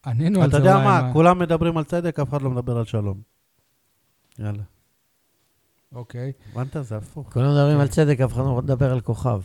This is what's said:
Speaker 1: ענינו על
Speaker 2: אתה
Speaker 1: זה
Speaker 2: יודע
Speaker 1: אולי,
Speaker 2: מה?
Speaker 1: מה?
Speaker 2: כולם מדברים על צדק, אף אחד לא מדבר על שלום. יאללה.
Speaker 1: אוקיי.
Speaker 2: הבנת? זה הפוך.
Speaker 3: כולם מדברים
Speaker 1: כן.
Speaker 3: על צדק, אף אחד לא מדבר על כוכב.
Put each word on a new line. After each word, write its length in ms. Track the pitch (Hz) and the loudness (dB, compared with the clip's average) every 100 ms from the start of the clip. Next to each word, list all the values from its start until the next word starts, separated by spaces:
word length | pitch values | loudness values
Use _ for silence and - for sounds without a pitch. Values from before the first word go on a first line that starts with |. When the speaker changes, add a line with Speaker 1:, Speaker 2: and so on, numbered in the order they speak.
| 135 | -4
Speaker 1:
ענינו 360 | 117 165 202 | -2 2 2
על 60 | 151 | 4
Speaker 2:
אתה 80 | 143 | 4
Speaker 1:
זה 60 | |
Speaker 2:
יודע 120 | 139 | 4
Speaker 1:
אולי, 100 | 196 | 4
Speaker 2:
מה? 180 | - - | 4 2
Speaker 1:
מה? 100 | 127 | 2
Speaker 2:
כולם 260 | 147 170 180 | 4 4 4
מדברים 380 | 170 165 165 165 | 0 0 0 -2
על 60 | |
צדק, 340 | 151 175 170 151 | -4 -4 -4 -4
אף 100 | 135 | -4
אחד 120 | 143 | -2
לא 80 | 135 | -2
מדבר 280 | 123 123 117 | -4 -4 -4
על 60 | |
שלום. 360 | 110 110 101 98 - _ _ _ _ _ _ _ _ _ _ - | -2 -4 -4 -8 -14 _ _ _ _ _ _ _ _ _ _ -10
יאללה. 240 | 104 104 101 _ _ _ _ _ _ _ _ _ _ _ _ | -8 -8 -12 _ _ _ _ _ _ _ _ _ _ _ _
Speaker 1:
אוקיי. 380 | 123 117 120 135 135 - | -18 -14 -10 -10 -12 -12
Speaker 2:
הבנת? 240 | 117 131 156 | -10 -8 -8
זה 160 | 123 107 | -8 -10
הפוך. 360 | - 156 135 | -10 -16 -6
Speaker 3:
כולם 180 | 123 135 | 0 2
מדברים 240 | 143 143 147 | 4 4 2
Speaker 1:
כן. 40 | |
Speaker 3:
על 80 | 143 | 2
צדק, 320 | - 147 135 | 2 2 2
אף 120 | 131 | 0
אחד 80 | 117 | 0
לא 120 | 135 123 | -2 -2
מדבר 360 | 143 127 135 | -2 0 0
על 80 | 127 | 0
כוכב. 400 | - 110 127 104 | -2 -4 -2 -2